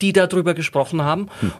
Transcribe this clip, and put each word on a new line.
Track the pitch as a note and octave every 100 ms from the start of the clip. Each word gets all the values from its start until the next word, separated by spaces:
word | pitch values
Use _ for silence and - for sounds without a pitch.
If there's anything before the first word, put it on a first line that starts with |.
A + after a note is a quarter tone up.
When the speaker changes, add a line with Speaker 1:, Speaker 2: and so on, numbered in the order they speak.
Speaker 1:
die | G3
darüber | F#3+ F#3 F#3 E3+
gesprochen | E3 D#3 C#3 C3 E3
haben | D3 E3+ G3 -
Speaker 2:
Hm. | G2